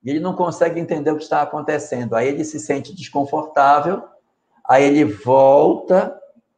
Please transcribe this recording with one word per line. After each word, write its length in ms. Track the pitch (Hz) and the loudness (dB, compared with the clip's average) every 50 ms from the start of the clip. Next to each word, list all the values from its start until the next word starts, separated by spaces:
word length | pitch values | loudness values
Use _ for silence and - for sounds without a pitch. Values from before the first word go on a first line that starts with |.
E 60 | _ 123 | _ -6
ele 120 | 143 156 | -6 -4
não 140 | 175 185 180 | -4 -6 -2
consegue 460 | - 180 170 160 - 170 170 165 170 | -2 -4 -4 0 0 -2 -2 0 -6
entender 300 | 165 - 170 151 143 151 | -6 -4 -6 -4 -2 -2
o 60 | 151 | -4
que 80 | 151 - | -4 -6
está 180 | - 156 147 | -4 -2 -2
acontecendo. 720 | 147 147 - 151 147 151 151 147 147 - 135 123 120 110 113 | -2 -2 -6 -8 -6 -4 -6 -6 -6 -6 -8 -6 -6 -4 -2
Aí 140 | 113 123 139 | -2 -2 -2
ele 160 | 143 - 156 | -2 -4 -8
se 140 | - - 147 | -8 -8 -12
sente 360 | - - 143 139 - - 101 | -6 -6 -6 -6 -6 -12 -16
desconfortável, 1080 | - - - - 143 139 - - 156 156 - - 147 139 139 143 147 147 170 190 226 - - _ _ _ _ _ _ _ _ _ _ _ | -18 -18 -8 -6 -6 -4 -4 -4 -6 -6 -2 0 2 4 4 4 2 2 -2 -4 -6 -10 -16 _ _ _ _ _ _ _ _ _ _ _
aí 180 | - 127 135 139 | 2 4 4 6
ele 200 | 143 143 147 147 | 4 4 4 2
volta 1120 | - 104 - - 123 131 135 135 135 139 147 151 - 339 - - - 185 190 202 - - - - - _ _ _ _ _ | 0 -2 -6 0 2 4 6 6 6 6 6 4 4 0 -2 -2 0 0 0 0 -2 -8 -16 -20 -20 _ _ _ _ _